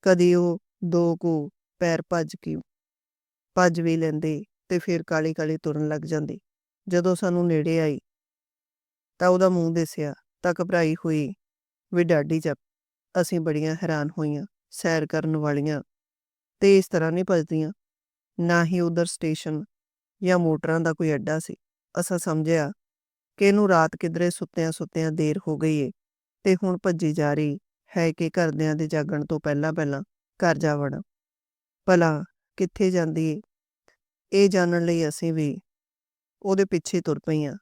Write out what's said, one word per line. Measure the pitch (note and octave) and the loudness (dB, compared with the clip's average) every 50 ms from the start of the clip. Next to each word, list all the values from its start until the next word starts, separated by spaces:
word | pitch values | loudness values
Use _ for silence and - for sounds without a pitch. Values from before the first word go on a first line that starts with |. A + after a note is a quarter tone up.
| - | 6
ਕਦੀ | F#3+ F#3 F3 F3 F3 F3 | 4 4 6 6 4 6
ਉਹ | F3 F3 F3 E3+ - _ _ _ _ - | 4 2 2 -2 -4 _ _ _ _ -6
ਦੋ | F3 E3 F3 E3+ E3+ E3 | -2 0 2 2 2 0
ਕੁ | E3+ - E3+ E3 D#3 D3 D3 _ _ _ _ _ _ | -2 -2 -2 -2 -2 -4 -8 _ _ _ _ _ _
ਪੈਰ | F3+ E3+ E3 D#3+ E3 _ | -2 -2 -2 -2 -4 _
ਭੱਜ | F3+ E3+ D#3+ D3+ - - | -4 -4 -4 -6 -10 -12
ਕੇ, | - D#3+ D#3 - - _ _ _ _ _ _ _ _ _ _ _ _ _ _ _ _ _ _ | -10 -10 -10 -10 -10 _ _ _ _ _ _ _ _ _ _ _ _ _ _ _ _ _ _
ਭੱਜ | F#3 F3+ F3+ E3 E3+ | 2 2 4 2 2
ਵੀ | E3 E3 E3 | 0 0 0
ਲੈਂਦੀ | E3 D#3+ D#3+ D3+ D3+ D#3 D#3+ D#3 D3 G#3 _ _ _ _ _ | 0 0 -2 -2 -2 -4 -4 -4 -6 -8 _ _ _ _ _
ਤੇ | F#3 F3 | -4 -4
ਫਿਰ | - - F3 E3 D#3+ | -2 -2 -4 -4 -2
ਕਾਲੀ | - E3+ D#3 D#3 D#3+ D#3 | -2 -4 -2 -2 -2 -2
ਕਾਲੀ | - D#3+ D#3 D#3 D#3 | -4 -4 -4 -4 -4
ਤੁਰਨ | - D#3+ D3 D3+ D3+ D3+ | -4 -6 -4 -2 -4 -4
ਲੱਗ | D3+ D3+ D#3 | -4 -6 -6
ਜਾਂਦੀ। | D#3 D#3+ D3+ D3+ D3 D3+ - _ _ _ _ _ _ _ _ _ | -4 -4 -4 -4 -6 -10 -14 _ _ _ _ _ _ _ _ _
ਜਦੋਂ | - F3+ F3 F3 F#3 F3+ | -2 0 2 2 2 0
ਸਾਨੂੰ | E3+ - F#3 F3 F3 F3 | 0 0 0 0 2 2
ਨੇੜੇ | E3+ E3 D#3 D3 D#3 E3 E3 | 2 2 2 0 0 0 0
ਆਈ | D#3+ D#3 C#3+ - _ _ _ _ _ _ _ _ _ _ _ _ _ _ _ _ _ _ _ _ _ _ _ _ | 0 0 -2 -4 _ _ _ _ _ _ _ _ _ _ _ _ _ _ _ _ _ _ _ _ _ _ _ _
ਤਾਂ | F3 F3+ | 4 4
ਉਹਦਾ | F#3 F3+ F#3+ F#3 | 6 6 6 4
ਮੂੰਹ | F#3 F3 E3 E3 E3 | 4 2 0 0 0
ਦਿਸਿਆ | E3+ E3 D#3 - - D3+ D3 C3+ _ _ _ _ _ | 0 -2 -2 -4 -8 -8 -8 -8 _ _ _ _ _
ਤਾਂ | - F3+ E3+ - | -2 -2 -2 0
ਘਬਰਾਈ | F3 F3 F#3 F3 E3 D#3+ D#3+ - - | -2 0 2 2 2 2 0 -2 -2
ਹੋਈ | E3 D#3 D3+ D3 C3 G3 _ _ _ _ _ _ _ _ _ _ _ | -2 -2 0 -2 -4 -8 _ _ _ _ _ _ _ _ _ _ _
ਵੀ | - F3 F3 | 0 0 2
ਡਾਢੀ | E3 F3 D3+ C#3+ D3+ E3 D#3+ | 4 2 2 2 0 -2 -2
ਜਪ। | D3+ D#3+ C#3+ _ _ _ _ _ _ _ _ _ _ _ _ | -2 -4 -6 _ _ _ _ _ _ _ _ _ _ _ _
ਅਸੀਂ | F#3 F3 - F#3 E3+ | -2 -2 0 -2 -2
ਬੜੀਆਂ | D#3+ E3 D3+ D3+ D#3 D#3 D#3 D#3+ | -2 -2 -2 -2 -2 -2 -4 -4
ਹੈਰਾਨ | - E3 D#3+ D3+ D3 D3+ E3+ - | -4 -4 -2 -2 -4 -6 -6 -4
ਹੋਈਆਂ। | D#3 D3 D3 D3 E3+ - _ _ _ _ | -4 -4 -4 -6 -8 -12 _ _ _ _
ਸੈਰ | - - - E3+ E3 D#3+ D#3 | -16 -6 -2 0 0 0 -2
ਕਰਨ | - - D#3 D#3 D#3+ D#3 | -2 -4 -4 -2 -2 -2
ਵਾਲੀਆਂ | D#3 D3+ D3 C#3+ C#3+ C#3+ D#3 D3+ C#3+ - _ _ _ _ _ _ _ _ _ _ _ _ _ _ _ | -2 -2 -2 -2 -2 -2 -2 -4 -6 -8 _ _ _ _ _ _ _ _ _ _ _ _ _ _ _
ਤੇ | - G3 G3 F#3+ | 4 6 6 6
ਇਸ | F#3 - | 4 2
ਤਰ੍ਹਾਂ | - E3+ D#3+ D#3+ | -2 0 0 0
ਨਹੀਂ | D#3+ F3+ F#3 - | 0 -2 0 2
ਭੱਜਦੀਆਂ। | F#3+ E3+ D#3 - E3 D#3+ D#3 D#3 G3 _ _ _ _ _ _ _ _ _ _ _ _ - | 0 0 0 0 -2 -2 -2 -4 -6 _ _ _ _ _ _ _ _ _ _ _ _ -4
ਨਾ | E3+ E3+ F3 E3+ E3+ | 0 2 4 2 2
ਹੀ | D#3+ F#3 F3+ | 2 0 0
ਉਧਰ | F3 E3+ E3 F3 E3+ | 0 0 0 -2 -2
ਸਟੇਸ਼ਨ | F3 - - - D#3+ D#3 - - D#3 D#3 D3+ - _ _ _ _ _ _ _ _ _ _ _ | -2 -4 -6 -4 -4 -4 -4 -4 -6 -6 -6 -8 _ _ _ _ _ _ _ _ _ _ _
ਜਾਂ | G3+ F3+ F3+ F3+ | 0 2 2 2
ਮੋਟਰਾਂ | E3+ E3 D#3 D3 - D#3+ D#3+ E3 | 2 2 0 0 0 -2 -2 0
ਦਾ | E3 E3 | 0 -2
ਕੋਈ | D#3 _ E3+ D#3+ D3+ | -2 _ -2 -2 0
ਅੱਡਾ | C3+ G#2+ D3+ D3+ D#3+ | -2 -2 -4 -4 -4
ਸੀ। | - - - _ _ _ _ _ _ _ _ | -4 -8 -14 _ _ _ _ _ _ _ _
ਅਸਾਂ | - E3+ - F#3 E3+ | -6 -4 -2 -4 -4
ਸਮਝਿਆ | - F3+ D#3+ D#3+ D#3 D#3+ E3+ D#3+ D3 C#3 G#3 _ _ _ _ _ _ _ _ _ _ _ _ - | -2 -2 -2 -2 0 2 0 0 0 -2 -6 _ _ _ _ _ _ _ _ _ _ _ _ 2
ਕਿ | G3+ G3 | 4 4
ਇਹਨੂੰ | G3 G#3 G#3 G3 | 6 4 4 6
ਰਾਤ | F#3 E3 D#3+ D#3+ - - | 6 6 4 2 0 -4
ਕਿਧਰੇ | - E3+ E3 E3 F3 F3 | -6 -4 -2 0 0 0
ਸੁੱਤਿਆਂ | E3+ - F3 - _ - E3 D#3+ | -2 -4 -10 -8 _ -2 -2 -2
ਸੁੱਤਿਆਂ | D#3+ - E3 - _ D#3+ D#3+ D#3+ | -2 -6 -10 -8 _ -4 -2 -2
ਦੇਰ | D#3 E3 D#3 D3+ D3+ G3 - - | -2 0 0 0 0 -2 -4 -4
ਹੋ | D#3 C#3+ | -4 -2
ਗਈ | D3+ D#3+ D#3 D3 | 0 0 0 0
ਏ | C#3 A#2+ - _ _ _ _ _ _ _ _ _ _ | -2 -4 -6 _ _ _ _ _ _ _ _ _ _
ਤੇ | G3 F#3 | 2 2
ਹੁਣ | F3+ - F#3 F3+ F#3+ | 2 2 -2 -2 0
ਭੱਜੀ | - F#3+ F3 D#3+ F3+ D#3 | 0 -2 -2 0 0 -2
ਜਾ | D3+ E3+ D3+ D3 D3 | 0 0 0 0 0
ਰਹੀ | D3 D3+ D3 C#3+ - _ _ _ _ _ _ | 0 0 -2 -4 -6 _ _ _ _ _ _
ਹੈ | - F3+ E3+ E3 | -2 0 0 0
ਕਿ | D#3 - E3 D#3+ - F3+ | 0 -2 -4 -2 0 0
ਘਰਦਿਆਂ | E3+ D#3+ - D#3 D#3 D#3 D3+ | 0 0 0 -2 -2 -2 0
ਦੇ | D3+ D#3+ | -2 -4
ਜਾਗਣ | D#3 E3 D#3 D3 D3 - D3 D3+ | -2 -2 -4 -2 -2 -4 -6 -4
ਤੋਂ | - E3 D3+ | -4 -6 -4
ਪਹਿਲਾਂ | - D3+ D3 C#3+ D3 D#3+ | -2 -2 -2 0 -2 -2
ਪਹਿਲਾਂ | D#3 E3 D#3 C#3+ C#3 C#3 G3 _ _ _ _ _ _ _ | -2 -2 -4 -4 -4 -6 -8 _ _ _ _ _ _ _
ਘਰ | G3 E3+ D#3+ - | 0 0 0 2
ਜਾ | D#3+ D#3 D3 | 0 -2 0
ਵੜਾਂ। | C#3+ C#3+ C#3 C#3 - G3+ _ _ _ _ _ _ _ _ _ _ _ _ _ _ _ _ | 0 -2 -4 -6 -8 -12 _ _ _ _ _ _ _ _ _ _ _ _ _ _ _ _
ਭਲਾ | - F#3 E3+ E3+ E3 D#3 D3 F3+ - _ _ _ _ _ - | 2 4 4 4 2 0 -2 -6 -10 _ _ _ _ _ -6
ਕਿੱਥੇ | F#3 F3+ _ - G#3 F#3 | -6 -4 _ 0 0 2
ਜਾਂਦੀ | F#3 F3+ E3 D#3+ D#3+ D#3+ D#3+ D#3+ | 2 0 0 0 -2 -2 -2 -2
ਏ? | D3+ G3+ - _ _ _ _ _ _ _ _ _ _ _ _ _ _ _ _ _ | -2 -4 -10 _ _ _ _ _ _ _ _ _ _ _ _ _ _ _ _ _
ਇਹ | - G3 G3+ G3 | 4 4 6 6
ਜਾਣਨ | F3+ F#3+ F3+ F3 F3 E3+ E3+ | 6 4 2 4 2 2 2
ਲਈ | E3+ E3+ E3 D#3+ D3+ | 2 2 0 0 -2
ਅਸੀਂ | D3 - - E3 | -2 -4 -4 -2
ਵੀ | D#3+ D#3+ D3+ D3 - F#3+ _ _ _ _ _ _ _ _ _ _ _ _ _ _ _ _ | -2 0 -2 -2 -4 -6 _ _ _ _ _ _ _ _ _ _ _ _ _ _ _ _
ਉਹਦੇ | - G3 F#3+ F#3+ G3 | -2 0 2 2 2
ਪਿੱਛੇ | F#3+ - E3+ - - - F3+ | 0 0 -4 -4 -2 -4 -2
ਤੁਰ | - - D3 - _ | -2 -2 -4 -4 _
ਪਈਆਂ। | - D#3 D3+ D3+ C#3+ B2+ G3+ | -2 -2 -2 -2 -4 -6 -10